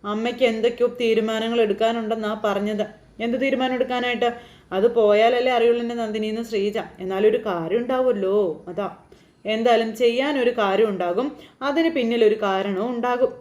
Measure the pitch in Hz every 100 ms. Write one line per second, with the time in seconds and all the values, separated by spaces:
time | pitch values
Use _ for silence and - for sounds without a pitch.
0 | 202 208 233 240 254 220 233 240 240 240
1 | 233 226 220 220 226 233 220 202 226 233
2 | 214 220 208 214 214 196 208 208 - -
3 | _ - 233 240 269 262 262 254 240 247
4 | 247 240 240 240 - - _ 185 226 233
5 | 208 208 226 247 254 247 233 240 233 233
6 | 226 214 214 220 226 220 202 208 - -
7 | 190 190 214 240 226 180 165 214 247 254
8 | 254 208 190 202 190 156 - 175 196 -
9 | _ - _ _ 202 220 233 226 226 220
10 | 240 240 277 277 240 240 202 196 220 190
11 | 175 185 277 - - _ 269 285 330 330
12 | 226 233 214 214 208 190 202 190 233 240
13 | 247 247 254 -